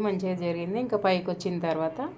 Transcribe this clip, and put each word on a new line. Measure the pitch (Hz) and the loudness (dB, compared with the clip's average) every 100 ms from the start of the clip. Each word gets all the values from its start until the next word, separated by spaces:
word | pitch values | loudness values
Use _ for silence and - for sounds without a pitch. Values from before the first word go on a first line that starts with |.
| 208 | 2
మంచిగా | 196 190 180 175 | 2 0 0 0
జరిగింది. | 170 175 214 254 | -2 -2 -2 0
ఇంకా | 208 196 | 2 4
పైకి | 180 185 | 2 2
వచ్చిన | 175 185 175 170 | -2 -2 0 0
తర్వాత | 160 160 240 302 | 0 0 -2 -6